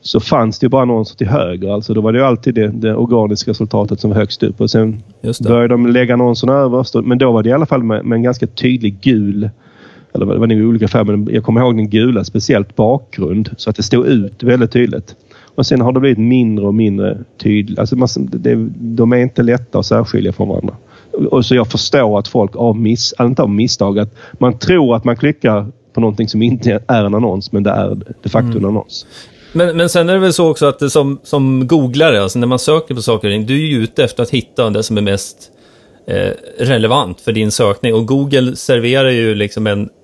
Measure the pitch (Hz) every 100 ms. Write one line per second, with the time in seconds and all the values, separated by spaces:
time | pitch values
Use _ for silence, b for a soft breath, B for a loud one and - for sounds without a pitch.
0 | - 120 - 151 113 107 - 131 127 117
1 | 110 - 92 - 87 90 95 104 110 110
2 | 107 117 135 117 127 117 107 113 110 110
3 | 117 117 107 104 - 107 107 107 101 101
4 | 107 101 104 - 107 104 110 117 110 110
5 | - - 110 117 113 117 120 120 120 120
6 | 123 123 123 117 120 139 135 123 127 120
7 | 120 123 131 113 110 135 156 135 117 107
8 | - 117 120 123 120 - 127 127 110 98
9 | - 117 104 101 107 - B B B B
10 | B - 98 104 113 107 113 113 104 -
11 | 104 104 107 117 107 117 127 113 107 107
12 | 120 117 - - - 120 98 - 110 135
13 | - - 90 95 107 - - 107 107 123
14 | 123 127 98 - 120 123 113 123 120 120
15 | - - b b b - 127 135 120 127
16 | 135 113 113 127 117 107 101 107 110 98
17 | 98 101 - _ - 104 104 107 107 123
18 | 123 139 135 123 120 117 113 - 117 113
19 | 117 123 127 - 120 123 120 - 98 113
20 | 117 110 98 92 101 92 - - B B
21 | B - - 139 113 127 110 - - 143
22 | 117 104 98 123 101 - 120 107 110 113
23 | - - 120 131 127 101 117 - 101 101
24 | 104 - B B 123 120 - 180 139 117
25 | 123 117 143 151 123 104 101 - _ -
26 | 113 101 110 107 113 120 123 107 - 120
27 | 101 104 107 95 98 101 101 98 98 98
28 | - - 101 113 120 113 98 107 - -
29 | - B B B B 165 175 165 170 180
30 | 170 190 190 175 165 151 143 135 143 156
31 | 139 139 - 147 135 131 127 160 127 127
32 | 160 113 98 123 120 127 - 156 160 123
33 | 113 113 104 104 107 135 156 139 113 -
34 | 123 - 117 131 - - 117 104 107 107
35 | 104 98 - - - b b b b b
36 | - 95 95 - - - 123 127 110 131
37 | 107 90 - 110 107 - 110 98 123 110
38 | 113 135 143 135 127 127 - 127 117 131
39 | 135 123 113 104 104 - 107 101 104 _